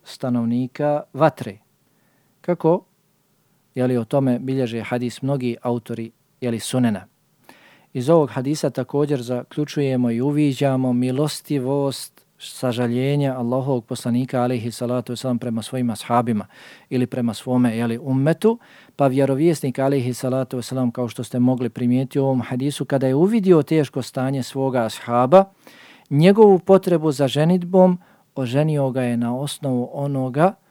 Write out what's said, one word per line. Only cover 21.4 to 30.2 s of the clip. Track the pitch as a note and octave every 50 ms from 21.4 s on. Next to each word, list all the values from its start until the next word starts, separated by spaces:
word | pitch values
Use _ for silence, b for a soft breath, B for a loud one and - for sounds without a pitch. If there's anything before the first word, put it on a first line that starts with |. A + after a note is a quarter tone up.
| B2 B2+ C3 A#2+ B2+ A#2
primijetiti | - - C3 A#2+ B2 B2+ C3+ C3 - C#3+
u | C3+
ovom | C3+ C3 B2+ A#2
hadisu, | - C3 B2 C3 D3 C#3+ - C#3+
kada | - C#3+ C3 C3+
je | C3 C3
uvidio | C#3+ F3 G3+ A3+ A#3 F#3 F#3+ F3+ D#3 C#3
teško | - E3 D#3 D3 - - C#3 A#2+
stanje | - - C3+ B2+ C3 C#3 C#3 A#2+
svoga | - - C#3 C3+ C3+ B2 B2 A#2
ashaba, | A2 - - - - A#2+ A#2+ B2 B2 F3 F#3+ G3 - B B B B B B B B B B B B
njegovu | C#3 C#3+ D#3+ F#3 G3+ G#3+ A3 G#3 G3 F3
potrebu | - - F#3+ F#3 F#3+ F#3 F3 D#3+ D#3 D#3 C#3
za | B2+ D3 B2+
ženidbom, | A2+ C#3+ D3+ E3 F3+ F#3+ F3 F3 F#3 F#3+ F#3 F#3 F3+ F3 b b b b b b _
oženio | C3+ C3 A#2 A#2+ C#3+ D3+ D#3 D3+ D3 C#3 C3
ga | A#2+ C3 B2+
je | A#2+ A#2+
na | A#2 A#2+ A#2 B2
osnovu | B2+ C#3+ C#3+ - - - C#3 B2+ B2 A#2+ - -
onoga | C#3+ C#3+ C#3+ C#3 C3+